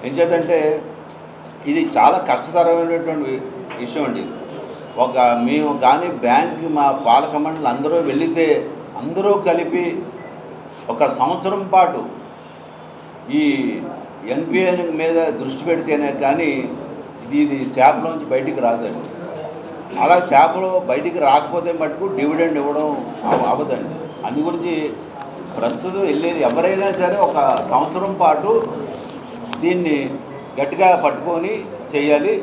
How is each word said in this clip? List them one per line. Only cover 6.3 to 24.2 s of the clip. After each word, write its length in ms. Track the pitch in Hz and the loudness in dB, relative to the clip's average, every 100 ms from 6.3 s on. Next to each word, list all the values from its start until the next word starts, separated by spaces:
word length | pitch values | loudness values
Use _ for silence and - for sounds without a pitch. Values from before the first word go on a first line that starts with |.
| 135 170 160 165 | 4 2 -2 -2
మా 200 | 151 139 | 2 2
పాలక 440 | 139 117 127 151 151 | 2 4 4 4 -2
మండలి 320 | 156 160 139 | -2 -2 -2
అందరూ 280 | 123 147 170 | 0 0 0
వెళితే 760 | 147 135 165 165 160 - - - - - | 2 0 0 2 4 2 0 -10 -14 -10
అందరూ 320 | 135 170 202 | -6 -2 2
కలిపి 680 | 185 165 170 165 175 170 185 - - - - - - - - - | 2 2 0 0 -2 -2 -4 -8 -12 -14 -16 -16 -16 -18 -14 -8
ఒక 160 | 120 147 | 0 0
సంవత్సరం 640 | - 143 180 190 196 190 | 2 0 0 -2 -4 2
పాటు 320 | 190 175 131 - - - - - - - - - - - - - | 4 4 2 -8 -12 -16 -18 -20 -20 -20 -20 -20 -20 -20 -18 -2
ఈ 120 | 147 147 135 120 107 - - - - 104 | 2 2 2 -2 -4 -8 -10 -14 -14 -6
ఎన్పిఏ 440 | 135 165 180 185 | -4 0 2 2
మీద 440 | 180 170 156 160 165 | 2 -2 -2 2 2
దృష్టి 480 | 160 135 131 131 | 2 -2 -6 -6
పెడితేనే 480 | 160 165 165 147 147 | 0 0 2 0 0
కానీ 580 | 135 139 175 160 135 120 - - - - - 113 | 0 0 2 0 0 -4 -8 -10 -12 -14 -16 -2
ఇది, 160 | 143 | 2
ఇది 320 | 147 139 127 | 2 2 -2
శాపలోంచి 520 | 131 135 - 165 156 139 | 6 6 6 -2 -6 -2
బయటికి 360 | 131 135 - | -2 0 0
రాదండి. 460 | 120 117 110 - - - - - - - - - - - | 0 0 -2 -6 -10 -12 -12 -10 -10 -12 -12 -14 -10 0
అలా 200 | 139 180 | 4 4
శాపలో 640 | 180 139 160 185 185 185 147 | 6 6 6 4 0 0 0
బయటికి 300 | 131 170 170 | -2 -2 2
రాకపోతే 520 | 143 143 151 175 175 | 4 4 2 -4 -2
మటుకు 340 | 165 156 151 196 | -2 -4 -4 -4
డివిడెండ్ 500 | 131 147 156 165 147 | 0 0 2 0 0
ఇవ్వడం 580 | 143 147 151 139 117 - | -2 0 -2 -4 -6 -6
అవ-, 220 | 113 - - | -2 0 2
అవ్వదండి. 500 | - - 120 87 80 - - | 0 -2 -4 -6 -8 -12 -10